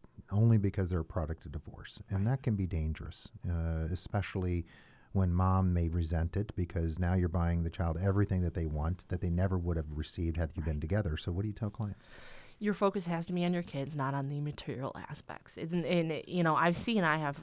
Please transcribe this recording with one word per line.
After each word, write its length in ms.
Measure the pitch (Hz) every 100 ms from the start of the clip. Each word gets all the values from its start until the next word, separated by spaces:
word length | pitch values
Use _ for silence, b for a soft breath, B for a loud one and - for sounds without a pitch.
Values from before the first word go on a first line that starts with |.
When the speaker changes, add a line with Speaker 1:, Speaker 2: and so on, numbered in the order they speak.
| - - -
Speaker 1:
only 260 | 98 113 113
because 320 | 98 95 90
they're 100 | 87
a 60 | 78
product 400 | - 78 80 76
of 60 |
divorce. 500 | 76 - - - - -
And 160 | 98 104
Speaker 2:
Right. 60 |
Speaker 1:
that 120 | 131
can 120 | - 104
be 120 | 92
dangerous, 600 | 82 78 78 - - - - 90
uh, 380 | 85 82 80 80
especially 760 | 90 - 104 90 101 90 87 82 B B B B
when 200 | 98 92
mom 400 | 87 92 95 92
may 140 | 87 85
resent 500 | 85 80 82 82 -
it 160 | 107 -
because 440 | 87 90 85 80
now 140 | 87
you're 160 | 92 90
buying 340 | 87 85 85
the 60 | 82
child 280 | - 85 80
everything 440 | 98 98 101 90
that 120 | 87
they 120 | 78 80
want 400 | 76 80 90 -
that 140 | 87
they 80 | 90
never 280 | 85 92 92
would 200 | 87 82
have 140 | 76 76
received 400 | 78 - 85 82
had 140 | 80 -
you 60 |
been 120 | 80 78
Speaker 2:
Right. 60 |
Speaker 1:
together. 360 | 78 101 85 78
So 140 | -
what 120 | 85
do 40 | 107
you 60 |
tell 180 | 101 107
clients? 360 | - 104 95 - B B B B B
Speaker 2:
Your 120 | 208
focus 320 | 185 196 196 175
has 200 | 170 170
to 40 |
be 140 | 180 175
on 80 |
your 100 | 175
kids, 320 | 175 139 139 151
not 180 | 135
on 140 | 139 139
the 140 | 143
material 520 | 147 143 - 120 131 - -
aspects. 480 | 147 - - - -
And, 280 | 160 175 156
and, 360 | 175 160 151 -
you 160 | 180
know, 140 | 165 151
I've 180 | 165 170
seen, 300 | - 220 170
I 100 | 156
have, 200 | 151 147